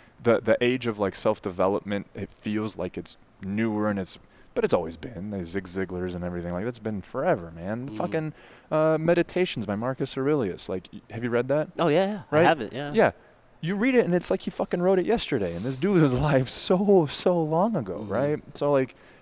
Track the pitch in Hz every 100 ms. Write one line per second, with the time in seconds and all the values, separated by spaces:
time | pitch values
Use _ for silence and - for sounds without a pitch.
0 | - - 117 113 120 - 120 127 120 104
1 | 98 - 110 107 101 90 95 101 98 101
2 | - 110 98 - 110 107 107 92 90 92
3 | - - - - 95 104 113 104 107 101
4 | 90 - - - - - 214 95 82 80
5 | - 85 104 101 82 98 92 92 92 90
6 | 90 87 87 87 85 87 113 117 110 101
7 | - 127 175 123 82 82 92 113 135 -
8 | - 160 156 - - - - 156 156 160
9 | 160 175 165 180 180 - 101 101 123 131
10 | 139 139 135 151 98 - - 92 - -
11 | - 113 120 120 127 147 - - 165 160
12 | 190 208 - 151 151 156 107 123 143 147
13 | 143 - - _ _ - 160 202 254 254
14 | 175 175 - 190 - - 185 180 180 190
15 | 175 226 - 127 90 85 120 131 185 185
16 | 143 123 151 135 131 - - 180 208 196
17 | 147 - 190 175 156 160 220 190 98 85
18 | 104 104 143 151 - - 143 139 131 -
19 | - -